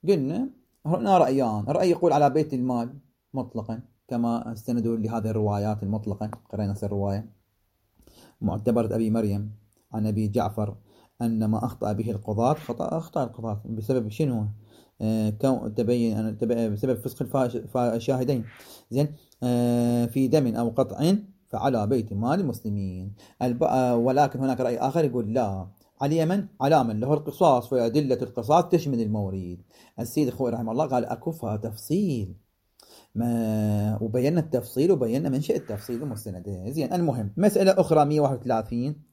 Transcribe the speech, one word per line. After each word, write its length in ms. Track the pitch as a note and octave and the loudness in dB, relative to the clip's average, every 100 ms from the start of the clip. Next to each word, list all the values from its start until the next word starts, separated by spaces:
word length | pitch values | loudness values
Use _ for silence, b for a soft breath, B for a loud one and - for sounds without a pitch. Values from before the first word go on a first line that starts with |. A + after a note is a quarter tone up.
| D#3 | 2
قلنا 400 | G3 C3+ F3 C#4 - _ _ D3+ | 2 2 -2 -4 -8 _ _ -2
هنا 320 | E3+ G#3+ F#3+ | 0 4 6
رأيان، 460 | C3+ C3+ B2 G#2+ G#2 | 6 4 0 0 -2
رأي 220 | D#3 F#3 | 0 2
يقول 220 | E3 F3 | 4 4
على 180 | D3 C#3+ | 6 4
بيت 240 | D#3 D3+ | 4 0
المال 400 | C3 B2+ B2 A#2 C#3 _ _ _ | -2 -2 -2 -4 -10 _ _ _
مطلقًا، 480 | C3+ A2+ A#2 A2 A#2 - _ _ | -8 -6 -8 -8 -8 -10 _ _
كما 440 | A#2+ A#2 A#2 A#2 | -2 0 0 -4
استندوا 440 | A2 A2 A#2+ A2+ A2+ | -10 -4 0 0 0
لهذه 340 | G#2+ A2+ A2 | -2 -2 -2
الروايات 520 | G#2+ G#2 G#2 G#2 G#2+ | 0 0 2 0 -2
المطلقة، 480 | G2 A2 G#2+ G2 G#2+ - _ | -2 -2 -4 -6 -6 -8 _
قرينا 220 | G#2 G2+ | -4 -2
هسه 140 | G2+ G2+ | -2 -4
الرواية 420 | G2+ G2 G2 A2+ _ _ _ _ _ _ _ B B B B | -2 -2 -2 -6 _ _ _ _ _ _ _ B B B B
معتبرة 540 | G#2 F#2 G#2+ A#2 A2+ | -4 -2 0 2 2
أبي 160 | A2+ A2+ | 0 0
مريم 420 | A2+ G#2+ G2+ G#2 G#2 _ _ _ | 0 0 -2 -4 -12 _ _ _
عن 140 | A2+ G#2+ | -4 -2
أبي 220 | G#2 G#2+ | 0 0
جعفر 480 | G#2 - G#2+ G#2 G2 b b b _ | 0 -2 -2 -4 -6 b b b _
أن 220 | A#2 A2+ | -2 0
ما 200 | G#2+ A2 | 0 0
أخطأ 280 | A2+ G2+ G#2 | -2 -4 -4
به 180 | G#2 A2+ | -2 -2
القضاة، 440 | G#2+ - G#2+ A#2+ | -4 -4 0 2
خطأ، 440 | D3+ - B2 - D#3+ | 0 -4 -6 -4 -4
أخطأ 260 | D#3+ - | -4 -4
القضاة 380 | B2 G#2+ A2+ G#2 | -4 -6 -6 -6
بسبب 440 | G#2 A2 G#2 C3 A2 | -6 -8 -2 -2 -2
شنو؟ 380 | G#2+ D3+ A#2+ G#2+ G#2 b b b _ | -2 0 0 -2 -6 b b b _
آه، 280 | G#2+ A2 G#2+ | -2 0 0
كون 440 | G#2+ C3+ C3 A2+ | 0 0 0 -2
تبين 420 | A2 A2+ B2 A#2 G#2+ | -2 0 2 2 0
أن 220 | A2 G#2+ | -2 -2
تب-، 340 | A2+ A#2 A2+ | 0 0 0
بسبب 260 | G#2 C3 B2 | 0 0 0
فسق 240 | C3 - | -2 -6
الفاش-، 340 | C3+ C#3 B2 B2 | -2 0 0 -2
فا-، 380 | - B2+ A#2+ | -6 -2 0
الشاهدين. 500 | A2+ A2 C3 B2+ C3 G#2+ B B B B | 0 0 0 0 -2 -4 B B B B
زين، 180 | A#2+ D3 D3+ B _ | -2 -2 -4 B _
آه، 640 | B2 A#2+ A#2+ A#2+ A#2+ A#2+ A#2+ | -2 2 2 2 2 2 0
في 220 | B2+ C3 | 0 4
دم 280 | D#3 C3 A2 | 4 2 0
أو 120 | A#2 | -2
قطع 460 | A#2 C3 - D#3 G3+ - - _ | 0 -2 2 2 2 0 -20 _
فعلى 380 | - C3+ B2 G#2 | -2 0 2 2
بيت 260 | B2+ A2 | 0 0
مال 280 | G2 A2+ D#3+ | -2 0 0
المسلمين. 760 | F3 G#2 A2 G2+ F#2+ F#2 F#2+ G2+ B B | 0 -4 -6 -4 -4 -6 -10 -12 B B
الب-، 200 | B2 A#2+ | -2 0
آه، 340 | D#3+ C3 B2+ A#2+ | 2 2 2 2
ولكن 420 | A#2+ C3 C#3+ B2 | 2 4 2 2
هناك 220 | C3 A#2+ | -2 0
رأي 180 | B2 A#2+ | 0 0
آخر 260 | C3 E3 | 0 2
يقول: 300 | D3+ B2 G#2 | 0 0 -2
"لا، 320 | A#2 A2 F#2+ F#2 - b _ | 0 0 -2 -8 -16 b _
على 260 | C#3+ D#3+ D#3+ | 0 2 2
من؟ 200 | G3 G3 - | 0 -4 -2
على 240 | C3+ D#3 | 4 4
من 160 | A#2+ G#2+ | 4 0
له 140 | B2+ | 0
القصاص، 540 | D3 D3 - F3 B2+ A#2+ | 0 0 2 4 4 2
فأدلة 500 | C3 A#2 A#2 C#3+ B2+ | 0 2 2 2 0
القصاص 420 | B2 - A#2 D#3+ F3+ | -2 -6 4 4 6
تشمل 320 | F3 D3 B2 | 2 2 -2
المورد". 580 | A2 G#2+ G2 F#2+ F2+ F2+ - b b - | 0 -2 -2 -4 -8 -10 -16 b b -10
السيد 260 | A#2 - C#3 | -6 0 0
الخوئي 260 | A#2+ B2+ | 0 -2
رحمه 200 | A#2 A2+ | -2 -4
الله 140 | A#2 D3+ | -2 0
قال: 180 | B2+ | 0
"أكو 280 | A2+ A2+ - | -2 -4 -6
فيها 240 | D#3+ A#2 G#2+ | -6 -4 -4
تفصيل، 760 | A2 G#2 - E3 G3+ B2+ G2 F2 _ _ _ _ B B B | -4 -10 -2 0 0 -2 -4 -10 _ _ _ _ B B B
ما، 840 | - A#2 A#2 A2+ G#2+ G#2+ G#2 G#2 G#2+ | -4 0 0 0 0 2 2 0 0
وبينا 380 | A2+ B2 C3 F3 | 0 0 2 0
التفصيل 520 | D#3+ B2+ - - D#3+ | 0 -2 -2 0 2
وبينا 360 | F3+ A#2 A#2+ C#3 | 4 2 0 0
منشأ 280 | C3 D3 A3 | -2 0 -2
التفصيل 460 | - G#2 - A#2+ | -2 -10 -6 -6
ومستنده". 680 | D3 G#2+ A2 F2+ F2+ F#2+ F#2+ | -6 -8 -8 -10 -8 -8 -6
زين، 220 | D3 C3+ | -6 -2
المهم، 400 | F3+ E3+ A#2 G#2 - | 0 0 0 -4 2
مسألة 440 | G3+ G#3 F#3+ F#3+ | 2 4 4 4
أخرى 240 | E3 D#3 | 4 4
مية 160 | C#3+ D3+ | 4 4
واحد 180 | C#3+ C3 | 2 0
وثلاثين 640 | B2 A#2 A2 A#2+ B2+ D3+ - | -2 -2 -2 -4 -4 -6 -14